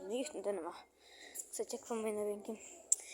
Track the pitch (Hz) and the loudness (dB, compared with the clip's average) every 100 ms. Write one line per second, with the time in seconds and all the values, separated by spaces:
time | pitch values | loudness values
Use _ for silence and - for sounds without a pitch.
0 | 190 233 269 - 196 196 160 - - - | -2 0 0 0 2 2 0 -6 -12 -20
1 | - - - - - - 226 240 - 233 | -20 -18 -10 -10 -4 -2 -2 -2 0 2
2 | 220 208 208 208 208 214 - - - - | 2 4 2 2 -2 -6 -8 -16 4 4
3 | - | 4